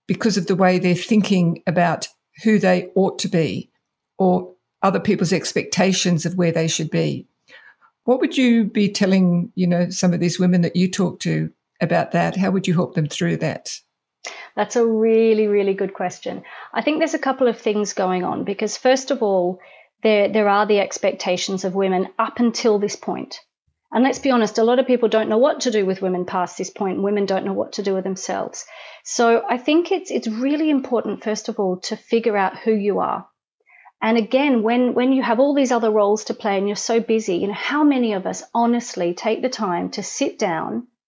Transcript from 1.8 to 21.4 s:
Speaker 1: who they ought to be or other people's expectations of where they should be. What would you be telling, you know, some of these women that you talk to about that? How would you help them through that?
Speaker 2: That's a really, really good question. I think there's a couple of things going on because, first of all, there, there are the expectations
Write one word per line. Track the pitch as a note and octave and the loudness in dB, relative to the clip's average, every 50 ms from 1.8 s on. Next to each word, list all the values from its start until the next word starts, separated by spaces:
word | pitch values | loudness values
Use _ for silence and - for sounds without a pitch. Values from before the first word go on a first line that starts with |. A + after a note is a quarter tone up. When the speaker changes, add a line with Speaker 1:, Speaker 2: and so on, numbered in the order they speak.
| F3 E3+ D#3 - - - - _ _ _ _ - - | 2 2 0 -2 -6 -10 -14 _ _ _ _ -4 2
Speaker 1:
who | A3 G#3+ G3+ | 2 4 4
they | G3 F#3 F3+ F3+ F3+ - - | 4 4 2 2 0 0 0
ought | F#3 F#3+ F#3+ - - | 2 2 2 0 -2
to | - F#3+ | -4 -2
be | - E3+ D#3+ - F#2 D3+ - _ _ _ _ _ _ _ _ _ _ - | 0 0 0 0 -2 -6 -8 _ _ _ _ _ _ _ _ _ _ 0
or | F#3+ F3+ F3+ F3+ F3+ - - _ _ _ _ _ - | 2 2 2 2 0 -6 -14 _ _ _ _ _ 0
other | G3 F#3 F#3+ | 0 0 0
people's | - G#3 G3+ - F#3+ D#3 F#3+ | 0 0 0 2 0 0 0
expectations | - - - - - - - - - E3 G3 F#3 - - F3+ F3 D3+ - | 0 -2 -2 -4 -4 -4 -2 0 0 2 2 2 2 0 0 0 0 -2
of | E3 F#3 | -2 -2
where | F#3 F3 E3 | 0 0 0
they | E3 E3 D#3+ | 2 0 0
should | E3 - - D#3+ D#3 | 0 -2 -2 -4 -2
be. | - E3+ D#3+ D3+ C#3 B2+ - _ _ _ _ _ - - - - - _ _ _ _ _ _ | -2 -2 -2 -2 -2 -6 -8 _ _ _ _ _ -20 -20 -20 -20 -20 _ _ _ _ _ _
What | - B3 C4 | 0 0 2
would | F4+ - - | 0 0 0
you | C4+ B3+ B3 A#3 A#3 A3 | 2 2 4 4 4 2
be | F#3 - G#3+ G3+ G3 | 0 0 0 0 0
telling, | G3+ - G3+ F#3+ F#3+ F#3+ F#3 F3+ F3 F3 F3 - - | 0 0 0 2 4 4 4 4 2 2 0 -2 -2
you | F#3 F#3 F3 | -2 0 2
know, | F3 E3+ F3+ F3+ | 2 2 0 -2
some | F#3 - - F3+ E3+ | -2 0 0 0 2
of | F3 | 2
these | F3 F3 E3+ - | 0 0 0 2
women | F#3 F3+ F3+ F3+ E3+ | 2 2 4 4 2
that | D#3+ - | 2 2
you | F3 F#3 F#3 | 2 0 0
talk | - - F#3+ E3+ - - | 0 0 -2 -2 -2 -4
to | - E3+ D#3+ D#3 D#3 D#3+ - _ _ _ _ - | -4 -4 -2 -2 -2 -4 -8 _ _ _ _ -4
about | - D#3+ F3 E3 - - | -2 0 0 0 0 0
that? | - E3+ E3+ E3+ - | 0 0 0 0 0
How | F#3+ F#3+ F#3+ | 0 0 0
would | F#3+ F#3+ F#3 | 0 0 0
you | F#3 F3 | 0 0
help | F3 F3 - - | 0 0 -2 -2
them | E3 D3+ | -2 -4
through | D3 - - F3 E3+ E3 | -4 -4 -4 -2 -2 -2
that? | D#3+ D#3+ D3+ - - - - - - - _ _ _ _ _ _ _ - - - - - - - | -2 -4 -4 -6 -6 -10 -12 -14 -14 -16 _ _ _ _ _ _ _ -18 -18 -16 -16 -18 -10 -6
Speaker 2:
That's | - G#3 G3+ - | -6 -4 -2 0
a | B3 A#3 | 0 2
really, | A3+ A3 A3 A3 A3+ A3+ A3 A3+ A3+ A3 G#3+ G#3+ | 2 2 2 2 4 4 4 6 4 4 4 2
really | G#3 G3+ G#3 G3 G3 F#3+ | 2 2 2 2 2 0
good | F#3+ G3 F#3+ - | -2 -4 -6 -4
question. | - F#3 F3+ - - - - - F#3+ - - - - - - - | -6 -6 -6 -6 -8 -10 -10 -10 -10 -12 -16 -18 -20 -16 -10 -6
I | - - | -4 -2
think | D4 D4+ E4 | -2 -2 0
there's | D#4+ D#4+ D#4+ | 0 -2 -2
a | - | -2
couple | - C#4 C4 C4+ C4 | -2 -4 -2 0 0
of | A#3+ A3+ - | 0 0 -2
things | - A3+ G#3 G#3 G#3 F#3+ - | -2 -2 -2 -2 -2 -4 -2
going | - F#3+ F#3 F#3 F3+ F3+ | -2 -2 -2 0 -2 -2
on | E3 D#3+ - F3+ | -4 -4 -4 -6
because, | F#3+ G3+ - A3 G#3 - | -6 -6 -4 -4 -6 -4
first | - - B3+ C4 C4 C4 - C#4+ | -2 2 2 2 2 0 -2 -4
of | - A3+ | -2 0
all, | G3+ G3 F#3 F3 F3+ F#3 - - - - - - _ _ _ - | 0 2 2 2 0 -2 -6 -10 -20 -20 -20 -20 _ _ _ 0
there, | A3 G#3+ G#3 G3+ - | 2 4 4 2 2
there | G3 A3 G#3 G3+ | 2 2 2 4
are | G3 G3+ G#3+ | 4 2 2
the | G3+ G#3+ G3+ | 4 2 2
expectations | F#3+ - - - - G3 F#3 F#3+ - G3 F3+ F3+ | 2 0 -4 -4 -2 -2 -2 -2 -2 -4 -2 -2